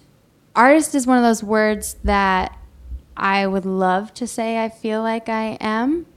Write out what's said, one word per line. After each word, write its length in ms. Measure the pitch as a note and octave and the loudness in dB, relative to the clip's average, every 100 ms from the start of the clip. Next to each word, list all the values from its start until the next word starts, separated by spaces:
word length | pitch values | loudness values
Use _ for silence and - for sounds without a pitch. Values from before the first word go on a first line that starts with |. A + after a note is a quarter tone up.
| _ _ _ _ _ | _ _ _ _ _
artist 400 | - B3 D#4 D4+ | 4 6 6 4
is 120 | C#4+ B3 | 0 2
one 100 | B3+ | 4
of 80 | |
those 180 | A#3+ A3 | 4 2
words 540 | G#3 G#3+ G#3+ G#3+ - - | 0 0 0 -2 -6 -6
that 540 | - G3+ G3 F#3 F#3+ - - - - - - - | -2 2 2 0 -2 -10 -20 -20 -16 -16 -14 -6
I 300 | G3 G3 G3 | -2 0 0
would 180 | F#3+ | -2
love 480 | F#3 F#3+ F#3 F#3 G#3+ | -2 0 2 0 -4
to 120 | - A#3+ | -10 -8
say 360 | - A3+ A3+ | -6 -4 -2
I 60 | A3+ | -4
feel 320 | A3+ A3 A3 | -6 -6 -4
like 300 | A3+ A3+ A3+ | -2 -4 -4
I 260 | A3 A3 - | -4 -4 -6
am, 460 | G#3+ A3 B3+ E4+ D#4+ | -4 -2 0 -2 -6